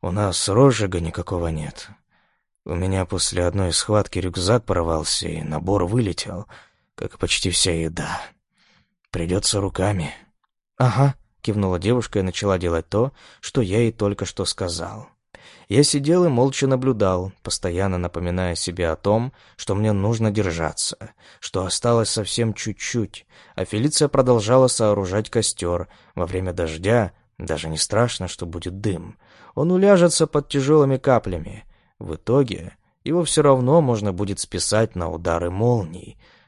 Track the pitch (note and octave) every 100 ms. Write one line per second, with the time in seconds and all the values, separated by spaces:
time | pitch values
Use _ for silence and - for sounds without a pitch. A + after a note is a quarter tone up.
0 | F2+ F#2 G2+ F2 - G2+ C#3 A2 G2+ F2+
1 | E2+ - F2 F2 E2+ D#2+ D2+ - - -
2 | _ _ _ _ _ _ - E2+ F#2 F#2+
3 | F#2 F#2 - F#2 F2 G2 F#2 D#2+ - G#2
4 | G2 F#2+ F2+ E2+ F2+ A#2 - F2 E2 D#2+
5 | D#2+ - E2+ D#2+ D2+ D2+ E2+ G2+ F2 A#2
6 | G#2+ E2 - F2+ G#2 - _ _ _ -
7 | - - F2+ - F#2+ E2+ - E2 E2 E2
8 | D2 - - _ _ _ _ _ _ _
9 | _ F2 E2+ F#2 - G#2 F#2+ - F#2+ G2+
10 | D2+ - _ _ _ _ _ _ B2+ G#2
11 | C#3 - _ _ - G#2 G2 F2+ F#2 B2
12 | A2+ G#2 F#2 - G2+ F#2 F2 E2 - G#2
13 | C3 - - - - C#3+ G#2 G2+ A#2 -
14 | G2+ G2+ F#2+ - F#2 - F#2 E2+ F2 G#2+
15 | - _ _ - - - _ G#2 C#3+ D3
16 | C#3 F3 F3 B2 C3+ C3 C3+ C3 C3 A#2
17 | G2 F#2 F#2 - - - F#2 F2 G2 F2+
18 | F2 E2+ F2 F2+ F#2 E2 - F2 E2+ D#2+
19 | G2 G#2+ B2+ - _ _ - G2 A2 G#2
20 | G2+ A2+ A2+ G#2 G2 E2 D#2+ - - -
21 | - _ - - - F#2+ F#2 - A#2 A#2
22 | A2 - G2+ - A2+ G#2 - G2 - B2
23 | G2+ - _ - - - F#2 G#2 C#3 -
24 | D3 - B2+ A#2+ G#2 B2+ C3 - A2 G2+
25 | F#2 G2 G#2+ A#2 G#2+ - F2 F2 F2 -
26 | _ - E2+ F#2 F#2+ F2 E2 D#2+ G2 A#2+
27 | G2+ _ _ _ E2 D2+ D#2+ D#2 - G2+
28 | A#2+ - F2+ - E2+ F2 F2+ F#2+ G#2+ F2
29 | F2 - _ - - - D#3 F#3 G3 F#3+
30 | E3+ - D#3 D3 C#3 C#3+ C3+ D#3 C#3 C3
31 | C#3 A#2+ G#2 F2 E2 G2+ - _ _ _
32 | G2 D#2+ - B2+ C3 F2+ E2+ - _ _
33 | - E3+ D#3+ - D3 C3 B2 E3 C#3+ A2+
34 | G#2 F2+ G2+ G2 - F#2 - G#2+ A2 F2+
35 | E2 E2 E2+ E2+ F2 F#2 A#2 A#2+ F2 D#2+
36 | - - _ _